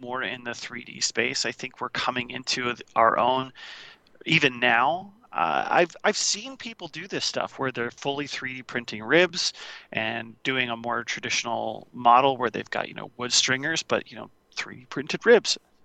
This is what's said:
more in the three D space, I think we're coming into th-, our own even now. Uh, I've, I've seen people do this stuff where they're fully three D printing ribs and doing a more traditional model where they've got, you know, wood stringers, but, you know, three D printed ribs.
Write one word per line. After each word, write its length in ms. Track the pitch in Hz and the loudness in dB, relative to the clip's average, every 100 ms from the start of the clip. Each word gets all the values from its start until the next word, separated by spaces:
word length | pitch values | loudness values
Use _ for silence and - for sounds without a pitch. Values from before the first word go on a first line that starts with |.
more 220 | 123 127 | -8 -6
in 200 | 120 123 | -6 -6
the 120 | 120 | -8
three 280 | 117 - 120 | -10 -10 -14
D 180 | 113 117 | -14 -6
space, 460 | - - 120 135 117 | -4 0 0 0 -4
I 60 | |
think 280 | - 127 - | -6 -12 -8
we're 100 | 120 | -8
coming 400 | - - 127 123 | -4 -2 -2 -6
into 340 | 123 - - | -8 -4 -2
th-, 180 | 123 117 - 110 | -2 -4 -2 4
our 220 | 113 - | 6 6
own 340 | 120 131 131 - - - - - _ _ 131 | 4 2 -2 -10 -18 -18 -20 -20 _ _ 0
even 320 | 160 143 123 | 2 2 2
now. 540 | 123 117 135 175 202 - _ | 2 4 2 0 -8 -20 _
Uh, 340 | - 82 69 - | -2 0 0 2
I've, 280 | 151 175 - | 2 2 0
I've 120 | 214 - | -2 0
seen 400 | - 196 254 269 | -2 -4 -6 -14
people 300 | 233 233 170 | -14 -14 -14
do 220 | 156 196 | -14 -8
this 160 | 160 | -4
stuff 340 | - 127 - - | -4 -4 -6 -4
where 140 | 131 | -6
they're 180 | 123 120 | -4 -8
fully 380 | - 143 139 139 | -6 -6 -4 -6
three 260 | - 127 | -8 -10
D 80 | 127 | -12
printing 400 | - 123 113 107 | -8 -8 -8 -10
ribs 500 | 110 160 180 175 - - - - - | 4 4 4 2 -4 -4 -16 -18 -8
and 500 | 110 110 117 113 110 | -4 -4 -4 -10 -8
doing 260 | 139 131 123 | -4 0 0
a 60 | 117 | -2
more 260 | 120 117 | -2 -4
traditional 840 | 117 - 120 - 120 113 113 110 - | -4 -6 -4 -4 -2 -4 -4 -8 -12
model 440 | 123 120 120 139 123 | 2 8 8 8 4
where 140 | 120 | -2
they've 200 | 101 - | -2 -6
got, 160 | - - | -4 -6
you 80 | |
know, 160 | - 101 - | -8 -12 -8
wood 160 | 123 | 0
stringers, 500 | - - 131 151 160 | 2 4 0 0 -2
but, 260 | - 117 - | 0 -2 -2
you 40 | 113 | -14
know, 140 | 107 _ _ | -16 _ _
three 220 | - - - | -12 -10 -12
D 100 | 127 | -10
printed 380 | 139 139 175 220 | -8 -6 0 6
ribs. 320 | 226 - - _ _ | 6 6 -4 _ _